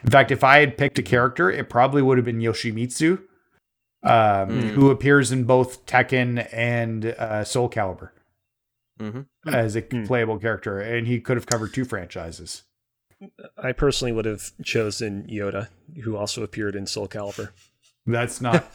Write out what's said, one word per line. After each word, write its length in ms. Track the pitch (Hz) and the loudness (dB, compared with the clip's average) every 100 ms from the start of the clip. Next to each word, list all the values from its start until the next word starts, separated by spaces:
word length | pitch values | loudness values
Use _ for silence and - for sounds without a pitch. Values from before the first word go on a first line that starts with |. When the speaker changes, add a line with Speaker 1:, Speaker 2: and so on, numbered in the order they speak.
Speaker 1:
In 80 | 123 | 4
fact, 200 | 139 131 | 4 6
if 140 | 135 | 4
I 140 | 131 143 | 6 8
had 180 | 143 - | 6 2
picked 220 | 139 - | 0 0
a 40 | |
character, 480 | - 123 127 123 180 | 2 2 2 2 0
it 200 | - 120 | 0 0
probably 320 | 120 135 143 | 2 4 4
would 160 | 131 127 | 4 4
have 60 | 120 | 2
been 140 | 117 | 0
Yoshimitsu, 800 | 113 107 117 107 123 - 160 190 - _ _ _ _ _ _ _ | -2 -2 -4 -4 -4 0 0 0 -6 _ _ _ _ _ _ _
um, 80 | - 117 107 98 98 | 4 4 4 2 0
Speaker 2:
Mm. 200 | 117 113 | -2 0
Speaker 1:
who 180 | 123 139 | 4 4
appears 420 | 135 139 143 123 | 6 4 4 4
in 120 | 131 | 0
both 420 | 120 127 127 - - | 4 4 2 -4 0
Tekken 600 | 127 123 131 123 120 110 | 0 2 0 0 -4 -6
and, 540 | 113 120 120 117 110 110 - | -4 -2 0 -2 -4 -6 -4
uh, 260 | 113 107 | -4 -4
Soul 260 | 107 127 120 | -2 -2 -2
Calibur 400 | 113 95 87 90 _ _ _ _ _ _ _ _ - | -2 -4 -6 -16 _ _ _ _ _ _ _ _ -12
Speaker 2:
Mm-hmm. 220 | 107 120 139 _ 156 | -10 -10 -14 _ -4
Speaker 1:
as 220 | 135 113 | 0 0
a 80 | 110 | -2
Speaker 3:
Mm. 240 | - 123 107 | -4 -6 -2
Speaker 1:
playable 320 | 127 110 107 | 0 0 -2
character, 400 | 113 107 110 98 | -4 -4 -6 -6
and 260 | 107 117 117 | -4 -4 -2
he 120 | 120 | -4
could 160 | - 123 | -2 -4
have 80 | - | -2
covered 260 | 113 107 | -2 -2
two 120 | - 127 | -6 -6
franchises. 760 | 101 87 92 82 87 87 - _ _ _ _ _ _ 196 - - - | -8 -10 -12 -12 -14 -16 -16 _ _ _ _ _ _ -20 -20 -20 -10
Speaker 3:
I 160 | 131 | -8
personally 400 | 127 143 - 123 | 0 0 2 -2
would 140 | 110 110 | -2 -4
have 240 | 104 - - | -6 -10 -12
chosen 640 | - 117 107 - 110 101 - | -4 -2 -2 -4 -6 -8 -8
Yoda, 400 | 107 101 98 107 _ - 160 | -8 -6 -6 -8 _ -20 -12
who 100 | 110 104 | -8 -6
also 260 | 101 - | -6 -6
appeared 340 | 107 - 104 98 | -8 -6 -6 -6
in 100 | 95 | -8
Soul 220 | 110 98 | -8 -8
Calibur. 400 | 107 101 107 107 _ _ _ _ _ - | -8 -10 -10 -12 _ _ _ _ _ -4
Speaker 1:
That's 340 | 117 120 - | -2 -2 -4
not, 280 | 120 160 - | 0 0 0